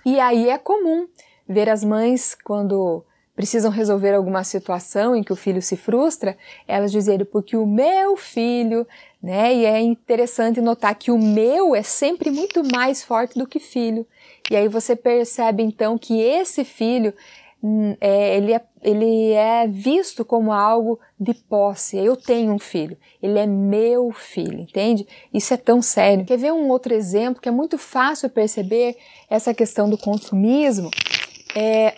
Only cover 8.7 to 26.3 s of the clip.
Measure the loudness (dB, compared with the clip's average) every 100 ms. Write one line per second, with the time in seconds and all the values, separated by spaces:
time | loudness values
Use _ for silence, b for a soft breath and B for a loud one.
8.7 | -2 -4 B B B -6 0 2 2 2
9.7 | 2 0 -2 -2 0 0 0 0 0 0
10.7 | 0 -2 -2 0 2 2 2 2 2 2
11.7 | 2 0 0 0 0 -2 -2 -2 -2 0
12.7 | 0 0 -2 -2 -2 -2 -4 -6 -8 -6
13.7 | -4 -2 -4 -6 B B B -2 0 2
14.7 | 0 -2 0 0 0 0 -2 0 0 -2
15.7 | -2 -2 -2 -2 0 2 2 0 -2 -4
16.7 | -4 -2 0 -2 -4 B B B B -2
17.7 | 0 -2 -2 0 2 2 0 2 -2 -4
18.7 | _ -2 0 2 2 2 2 2 2 0
19.7 | -2 0 0 0 -6 -2 0 0 2 2
20.7 | 2 0 -4 b -8 -4 -4 -2 0 0
21.7 | -2 -6 -2 0 0 0 0 2 -2 -4
22.7 | -6 -6 -10 b b -2 0 0 0 0
23.7 | 2 2 2 0 -4 -10 -8 -6 -8 -8
24.7 | -4 0 0 -2 B B -6 -2 -2 2
25.7 | 2 2 4 4 4 2